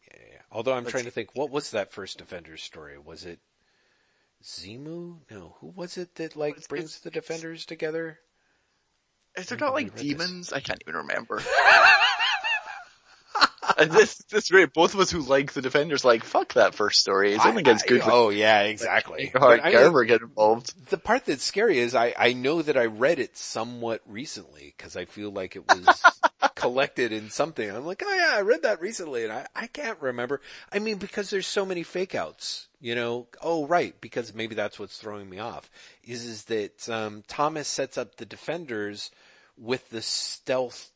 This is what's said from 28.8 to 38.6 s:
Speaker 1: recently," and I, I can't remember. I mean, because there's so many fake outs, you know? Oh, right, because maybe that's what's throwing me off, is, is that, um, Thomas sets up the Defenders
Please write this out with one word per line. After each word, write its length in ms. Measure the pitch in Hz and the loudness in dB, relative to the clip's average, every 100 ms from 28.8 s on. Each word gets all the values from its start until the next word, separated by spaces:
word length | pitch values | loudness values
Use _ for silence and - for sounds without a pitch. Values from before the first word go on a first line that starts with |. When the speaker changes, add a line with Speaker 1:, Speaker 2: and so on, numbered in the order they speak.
Speaker 1:
recently," 420 | 180 226 165 127 | -4 -8 -8 -6
and 80 | 113 | -6
I, 140 | 107 - | -8 -10
I 120 | - 220 | -12 -12
can't 320 | - 294 208 | -10 -10 -6
remember. 400 | 135 120 123 139 - - - | -6 -4 -4 -6 -8 -20 -8
I 80 | 202 | -6
mean, 200 | 214 208 | -4 -6
because 320 | 190 - 196 | -6 -8 -4
there's 160 | 202 180 | -4 -4
so 180 | - | -4
many 180 | 190 180 | -2 -4
fake 300 | 165 180 190 | -6 -6 -6
outs, 520 | 123 82 - - - - _ | -4 -6 -8 -12 -12 -14 _
you 140 | 117 | -6
know? 340 | 120 120 120 120 - | -4 -4 -6 -10 -10
Oh, 260 | 151 170 143 | -4 -2 0
right, 320 | 175 139 - | 0 0 -6
because 320 | 117 - 113 | -10 -8 -8
maybe 220 | 107 110 107 | -8 -8 -4
that's 220 | 104 - | -6 -6
what's 200 | 101 - | -14 -14
throwing 320 | 107 104 98 | -14 -14 -14
me 80 | 92 | -12
off, 320 | 113 98 - _ - _ | -12 -12 -18 _ -20 _
is, 220 | - 120 120 | -16 -12 -12
is 180 | 110 | -14
that, 420 | - 113 101 _ - | -6 -6 -6 _ -10
um, 340 | 113 107 107 - | -6 -8 -10 -16
Thomas 400 | - 147 160 143 | -2 -2 -2 -8
sets 280 | - 135 - | -6 -6 -6
up 200 | 120 _ | -10 _
the 100 | 110 | -18
Defenders 840 | 110 - 160 | -14 -10 -10